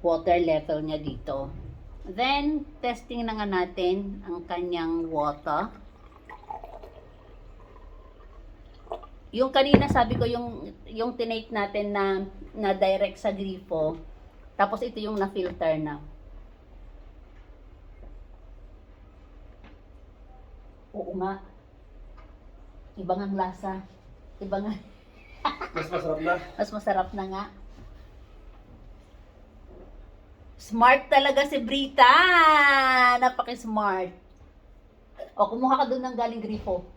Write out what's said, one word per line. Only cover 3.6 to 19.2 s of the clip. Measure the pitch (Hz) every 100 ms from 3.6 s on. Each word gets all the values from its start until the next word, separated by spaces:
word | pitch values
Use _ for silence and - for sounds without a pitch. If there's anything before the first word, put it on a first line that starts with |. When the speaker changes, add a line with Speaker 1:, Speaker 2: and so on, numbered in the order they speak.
| 180 180 180 190 196 - -
Speaker 1:
ang | 175
kanyang | 170 175 180 175 165 165 165
water. | 156 147 143 - 151 208 - - - - - - - - - - - - - - - - - - - - - - - - - - - - - - - - - - - - 220
Yung | 262
kanina | 269 269 285 277
sabi | 262 240 233
ko, |
yung, | 240 240 240 226 202 - -
yung | 220 233 240
tinake | 226 226 220
natin | 226 202 208 208
na, | 202 196 190 196 - - -
na | 202
direct | 190 190 190 196 -
sa | 220
grifo, | 196 196 185 - 160 156 165 - - - - - -
tapos | 196 208
ito | 240 208
yung | 208 214
na-filter | 190 202 180 - 165 156
na. | 151 147 147 - - - - - - - - - - - - - - - - - - - - - - - - - - - - - - -